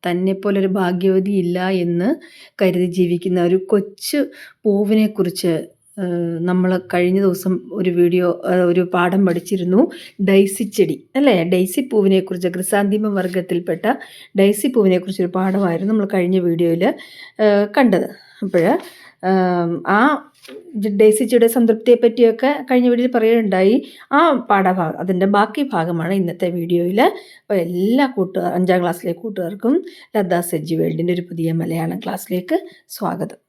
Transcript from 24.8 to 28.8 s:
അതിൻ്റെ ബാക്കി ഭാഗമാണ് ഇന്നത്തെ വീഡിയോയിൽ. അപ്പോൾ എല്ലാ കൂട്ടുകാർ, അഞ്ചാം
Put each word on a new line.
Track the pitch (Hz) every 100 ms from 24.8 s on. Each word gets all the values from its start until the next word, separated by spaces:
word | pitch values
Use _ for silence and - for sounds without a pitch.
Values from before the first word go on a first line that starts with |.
| 165 -
അതിൻ്റെ | 180 180 190
ബാക്കി | 202 214 214
ഭാഗമാണ് | 277 196 165 170 160
ഇന്നത്തെ | 196 175 - 180
വീഡിയോയിൽ. | 175 170 175 175 202 262 - - -
അപ്പോൾ | _ 202
എല്ലാ | 170 175 196 247 277
കൂട്ടുകാർ, | 262 185 - 170
അഞ്ചാം | 180 185 185